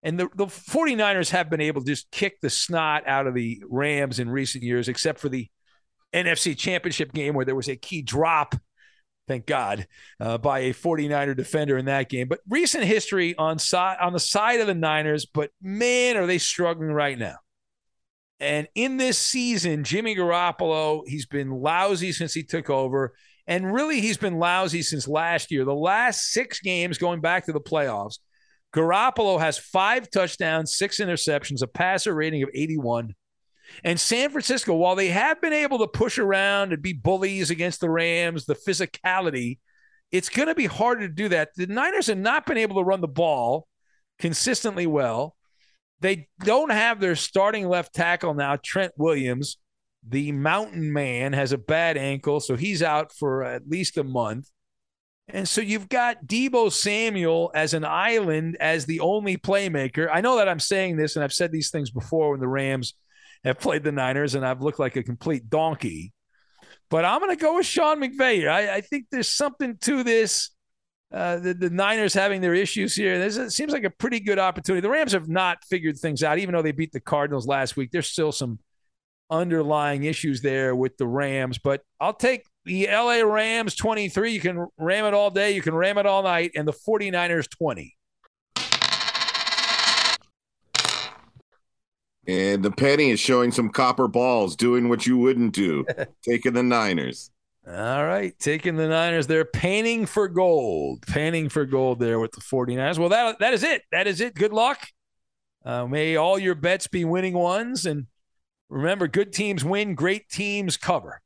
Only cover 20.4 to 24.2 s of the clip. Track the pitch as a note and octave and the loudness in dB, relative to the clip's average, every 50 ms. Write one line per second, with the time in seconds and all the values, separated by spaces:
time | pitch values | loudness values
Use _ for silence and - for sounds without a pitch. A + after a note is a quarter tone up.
20.4 | F3 F3 E3+ - F#3 E3 D#3+ D#3 D#3 D3+ D3+ D#3 D3+ - C3+ D3+ B2+ - - C#3+ | 2 0 0 0 0 0 0 0 2 0 0 -2 -4 -8 -8 -8 -8 -6 -4 -4
21.4 | C#3 C3+ C3 B2+ C3 D3 E3 F3 F#3+ G3+ G3+ E3+ F3 F#3+ D#3 - E3+ D#3 - E3+ | -4 -4 -6 -2 -2 0 2 2 2 2 0 0 -2 -4 -2 -4 -4 -4 -4 -6
22.4 | D#3 - - E3 D#3 - C#3+ C3+ C3+ C3 C3 C#3 C3+ A#2+ - _ _ _ _ _ | -6 -4 -6 -6 -2 0 0 0 0 0 0 0 -2 -2 -6 _ _ _ _ _
23.4 | _ - F3 F3+ F#3 F#3+ G3+ B3+ D4 D#4 D#4 B3+ G3+ A3+ G3+ D3 | _ -4 -2 -2 0 0 0 0 0 0 0 0 0 0 0 0